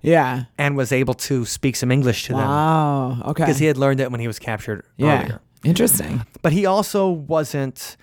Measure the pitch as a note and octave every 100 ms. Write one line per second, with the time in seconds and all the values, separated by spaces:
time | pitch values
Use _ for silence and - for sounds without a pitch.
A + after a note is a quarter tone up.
0 | D#3 E3 C3 C3 A#2+ - C#3+ C#3 B2 C3
1 | C3 B2 - C3+ A#2 - C#3 A#2+ B2+ C3
2 | B2+ G#2+ - C3 C3+ D3 D#3 D#3+ D3 C#3
3 | B2+ A#2+ B2 D3+ D#3 C#3 D#3 C3 C#3 C3+
4 | B2+ A#2+ A#2 G#2+ - G#2+ - G#2 - -
5 | D3 C#3 - A2+ _ _ - F#3 A#3+ -
6 | D2+ B2 - - E3 E3 G3 G3 G3+ G#3
7 | F#3+ E3+ C#3 D#3+ D3+ C#3+ C3+ - - -